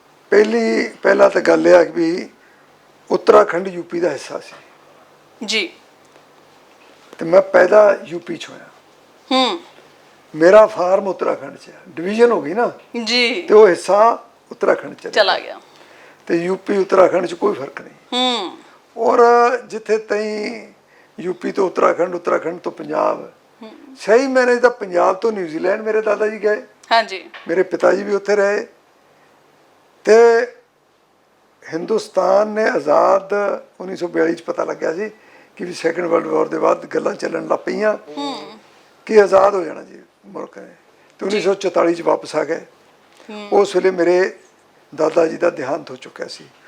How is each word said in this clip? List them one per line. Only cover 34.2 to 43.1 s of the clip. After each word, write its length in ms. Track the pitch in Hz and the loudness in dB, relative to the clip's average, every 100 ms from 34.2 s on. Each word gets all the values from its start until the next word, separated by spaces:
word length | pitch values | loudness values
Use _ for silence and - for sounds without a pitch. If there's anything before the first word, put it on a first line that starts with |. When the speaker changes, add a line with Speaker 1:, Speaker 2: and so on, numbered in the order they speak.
| 165 | -2
Speaker 1:
ਚ 80 | 170 | -2
ਪਤਾ 220 | - - | -6 -6
ਲੱਗਿਆ 300 | 160 151 156 | -6 -6 -6
ਸੀ 160 | 165 214 - _ - _ - | -6 -8 -12 _ -20 _ -14
ਕਿ 80 | |
ਵੀ 80 | 180 | -12
ਸੈਕੰਡ 340 | 170 165 170 170 | -6 -6 -4 -2
ਵਰਲਡ 200 | 165 160 | -2 -2
ਵਾਰ 220 | 156 156 | -2 -2
ਦੇ 100 | 160 | 0
ਬਾਅਦ 280 | 165 165 165 | 0 -2 -4
ਗੱਲਾਂ 280 | 156 160 | -6 -4
ਚੱਲਣ 320 | 202 170 165 160 | -6 -8 -8 -4
ਲੱਗ 120 | 160 | -4
ਪਈਆਂ 380 | - 185 214 214 - 277 | -4 -4 -2 -4 -10 -10
Speaker 2:
ਹੂੰ। 400 | 285 233 - 220 _ _ _ _ - | -10 -10 -16 -20 _ _ _ _ 2
Speaker 1:
ਕਿ 140 | 214 | 4
ਆਜ਼ਾਦ 340 | 190 190 196 | 4 4 2
ਹੋ 100 | 196 | 0
ਜਾਣਾ 180 | 156 - | -6 -12
ਜੀ 200 | - - - _ 196 | -18 -20 -20 _ -20
ਮੁਲਕ 320 | - - - | -16 -16 -18
ਨੇ। 80 | - | -20
ਤੇ 60 | - _ _ _ _ | -20 _ _ _ _
Speaker 2:
ਜੀ। 60 | 196 | -4
Speaker 1:
ਉੱਨੀ 140 | 208 | -2
ਸੌ 140 | 175 | -2
ਚੁਤਾਲੀ 400 | 196 185 175 170 | -2 -2 0 0
ਚ 80 | 170 | 0
ਵਾਪਸ 340 | 156 156 - 156 | -2 -2 -4 -6
ਆ 80 | |
ਗਏ। 160 | 151 160 - _ _ _ _ | -4 -8 -10 _ _ _ _